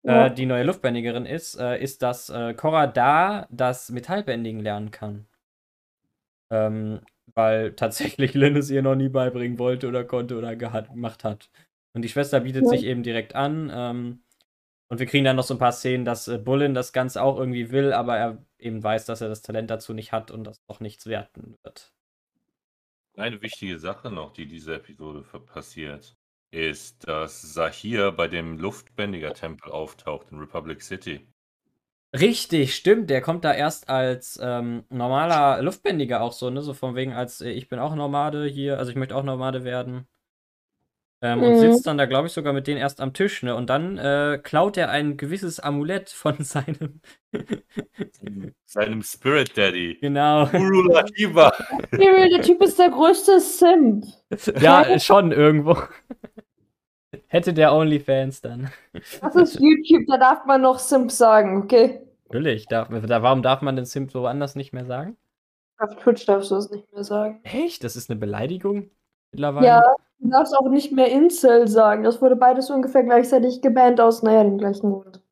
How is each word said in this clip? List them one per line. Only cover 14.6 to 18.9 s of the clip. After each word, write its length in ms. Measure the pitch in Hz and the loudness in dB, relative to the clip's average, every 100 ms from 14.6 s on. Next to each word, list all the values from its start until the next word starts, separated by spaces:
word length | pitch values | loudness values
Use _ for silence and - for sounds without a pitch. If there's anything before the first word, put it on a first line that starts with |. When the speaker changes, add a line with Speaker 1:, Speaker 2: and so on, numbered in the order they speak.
| _ _ _ | _ _ _
Speaker 2:
und 80 | 120 | -10
wir 60 | 127 | -4
kriegen 180 | 143 | 0
dann 120 | 135 131 | 0 -2
noch 80 | |
so 100 | 123 | -4
ein 40 | 120 | -2
paar 140 | 123 | -2
Szenen, 320 | 120 127 127 | -2 -6 -4
dass, 240 | 123 117 - | -4 -8 -8
äh, 100 | 120 | -10
Bullen 360 | 113 139 143 | -4 -2 -2
das 180 | 127 127 | -4 -6
Ganze 300 | 127 127 - | -6 -6 -2
auch 160 | 135 135 | -2 -2
irgendwie 320 | - 123 117 | -6 -8 -4
will, 200 | 135 139 | -2 -2
aber 240 | 117 120 113 | -2 -2 -4
er 260 | 117 113 _ _ | -4 -8 _ _
eben 240 | 117 110 | -12 -8
weiß, 240 | 107 | -4